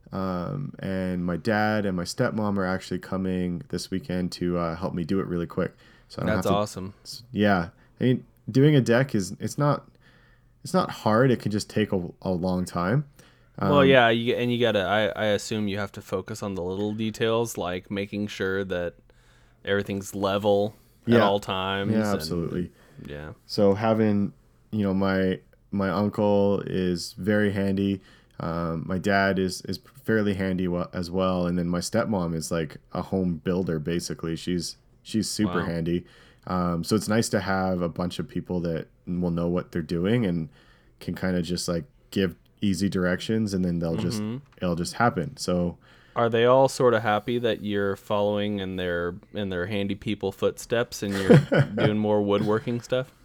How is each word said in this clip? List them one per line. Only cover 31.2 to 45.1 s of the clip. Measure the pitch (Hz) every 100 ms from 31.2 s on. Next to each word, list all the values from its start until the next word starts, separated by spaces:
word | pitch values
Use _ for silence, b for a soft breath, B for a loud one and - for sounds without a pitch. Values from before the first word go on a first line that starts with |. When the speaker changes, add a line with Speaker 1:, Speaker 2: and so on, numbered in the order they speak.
| 92 90 87
Speaker 1:
And | 90
then | 87
my | 87
stepmom | - 113 101 101 85
is, | 82 78
like, | 85 78 - _
a | 90
home | 87 95 90 80
builder, | 95 90 87 80
basically. | 73 85 - 78 82
She's, | 80 - 90 82 - _ _
she's | - 110 87
super | - 104 90
Speaker 2:
Wow. | 82
Speaker 1:
handy. | 85 82 87 - B B B -
Um, | 92 87 85
so | - 107
it's | 95
nice | 110 107
to | 107
have | 98 95 95 90
a | 85
bunch | 78 87 -
of | 78
people | 90 - 90
that | 85 80 - _ -
will | 90 90
know | 85 87
what | 90 -
they're | 90
doing | 78 87 95 120 101
and | 85 78 b b b b -
can | -
kinda | 87 92 90
just, | 85 87 -
like, | 85 76 _ -
give | - - - _ -
easy | 104 87 98
directions, | 92 90 87 - 110 107
and | 95
then | 90 85
they'll | 82 82
just, | - 107
Speaker 2:
Mm-hmm. | 107 127 - -
Speaker 1:
it'll | 90 85
just | 85
happen. | - 120